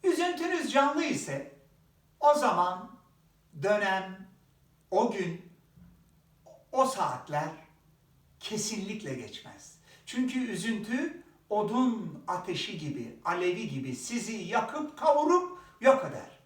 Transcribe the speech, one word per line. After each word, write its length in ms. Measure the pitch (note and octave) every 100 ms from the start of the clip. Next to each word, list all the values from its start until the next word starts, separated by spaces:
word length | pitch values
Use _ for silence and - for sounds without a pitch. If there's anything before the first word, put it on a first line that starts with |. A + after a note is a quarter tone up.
Üzüntünüz 680 | F#4 D#4+ F4 F4 E4+ E4+ C4
canlı 320 | C4+ C#4+ D4+
ise 520 | D#4+ B3 - C3+ - - _ _ _ _ _ _
o 140 | D4
zaman, 580 | D4 A#3 F3+ F3 F#3 - - _ _ _ _ _ D#3
dönem, 640 | D#3 G#3 G3+ F#3+ F#3+ F#3 - _ _ _ _ _ _
o 200 | F#3 A#3
gün, 420 | G3+ E3+ E3+ - - _ - - - _ _ _ _ - - _
o 140 | C4 B3+
saatler 640 | - - - - D3 D3+ - - _ _ _ _ _ _ _
kesinlikle 760 | - G#3+ - G#3+ F#3+ - C3+
geçmez. 680 | B2+ G#2+ - - - - - _ - -
Çünkü 340 | A#3 B3+ B3+
üzüntü 840 | A#3+ F#3 A3 A3 A3 B3 E4 - - _ _
odun 760 | G#3 G#3+ A#3 B3+ A3 E3+ D3 -
ateşi 500 | - - F3 - E3
gibi, 420 | D3+ - A#2 - E3+
alevi 440 | F3 F3+ F#3 A3+
gibi 260 | C#3 B2+ A#2+
sizi 400 | - A#3 - A3
yakıp 600 | E3+ A#3 - D4+ D4+ -
kavurup 600 | D#4 D4 D4 F4+ - - - _
yok 240 | C4 - -
eder. 340 | - - -